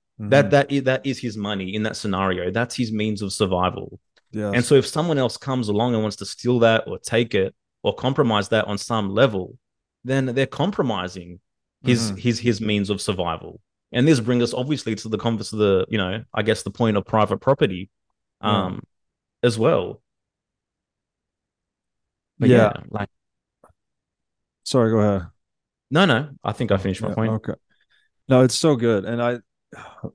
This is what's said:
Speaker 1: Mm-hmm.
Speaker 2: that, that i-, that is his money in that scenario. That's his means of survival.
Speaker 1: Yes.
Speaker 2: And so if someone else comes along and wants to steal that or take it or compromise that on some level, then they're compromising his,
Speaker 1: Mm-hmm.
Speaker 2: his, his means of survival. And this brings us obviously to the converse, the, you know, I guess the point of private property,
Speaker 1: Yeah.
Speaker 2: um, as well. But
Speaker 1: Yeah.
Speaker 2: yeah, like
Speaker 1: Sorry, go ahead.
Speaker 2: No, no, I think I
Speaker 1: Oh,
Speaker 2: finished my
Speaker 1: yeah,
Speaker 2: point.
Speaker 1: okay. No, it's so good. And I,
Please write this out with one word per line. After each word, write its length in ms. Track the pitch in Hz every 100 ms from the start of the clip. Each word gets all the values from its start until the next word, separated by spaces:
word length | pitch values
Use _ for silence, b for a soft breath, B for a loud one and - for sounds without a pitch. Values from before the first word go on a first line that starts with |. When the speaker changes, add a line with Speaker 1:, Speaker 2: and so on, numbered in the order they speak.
| _ -
Speaker 1:
Mm-hmm. 100 | 104
Speaker 2:
that, 220 | 135 139
that 160 | 143 139
i-, 80 | 139
that 220 | 127 131
is 140 | 135 123
his 180 | 123 107
money 380 | 101 101 95
in 80 | 107
that 120 | 107 -
scenario. 560 | 107 95 95 90 87
That's 240 | 104 120 -
his 160 | 117
means 320 | 107 110 101
of 100 | 101
survival. 640 | - 95 90 92 - - 98 _ _ _
Speaker 1:
Yes. 200 | 107 104
Speaker 2:
And 100 | 120
so 120 | 123 139
if 100 | 135
someone 320 | 156 170 143
else 180 | 123 -
comes 320 | - 131 107
along 260 | 104 120 113
and 80 |
wants 140 | 107 -
to 100 | 101
steal 320 | - 120 123
that 240 | 113 113 -
or 140 | 95
take 340 | - 117 120
it 220 | 101 95 - _ _
or 140 | - -
compromise 540 | 127 139 127 104 98
that 160 | 110 104
on 120 | 101
some 320 | - 113 98
level, 480 | 101 127 101 92 - _ _ _ _
then 240 | 123 135 131
they're 180 | 123 131
compromising 920 | - 175 202 139 101 90 92 87 87 _ _ _ _
his, 280 | 131 120 113
Speaker 1:
Mm-hmm. 60 | 98
Speaker 2:
his, 200 | 123 110
his 220 | 120 104
means 300 | 107 104 101
of 100 | 98
survival. 580 | - 92 85 82 85 - _ _ _
And 140 | 123 143
this 120 | 139
brings 240 | 113 123
us 100 | 120
obviously 400 | 127 131 147 - 107
to 140 | 113
the 80 | 104
converse, 320 | 117 110 101
the, 380 | 107 104 95 -
you 80 | 107
know, 260 | 92 107 -
I 120 | -
guess 180 | 104 107
the 80 | -
point 280 | - 113 104
of 80 | -
private 320 | 110 104 101
property, 500 | - 139 123 92 98 _ _ _ _ _
Speaker 1:
Yeah. 220 | 107 101 92
Speaker 2:
um, 180 | 95 - _ _ _ _ _
as 160 | 123 110
well. 460 | 123 - 90 - _ _ _ _ _ _ _ _ _ _ _ _ _ _ _ _ _ _ _ _ _ _ _ _
But 120 | 127
Speaker 1:
Yeah. 240 | 120 110 -
Speaker 2:
yeah, 80 | -
like 200 | 107 101 _ _ _ _ _ _ _ _ _ _ _ _ _ _ _
Speaker 1:
Sorry, 280 | - 131 113
go 80 | 113
ahead. 280 | 104 98 85 _ _ _ _ _ _
Speaker 2:
No, 160 | 147 190
no, 240 | 117 147 131
I 80 | -
think 200 | 107 117
I 40 | 98
Speaker 1:
Oh, 20 |
Speaker 2:
finished 240 | 95 95
my 80 | 107
Speaker 1:
yeah, 60 | 98
Speaker 2:
point. 160 | 110
Speaker 1:
okay. 220 | 110 - - _ _ _ _ _ _ -
No, 120 | 127
it's 140 | 127 -
so 200 | 165 131
good. 280 | 117 104 92
And 160 | 120
I, 180 | 120 120 - _ _ - B B -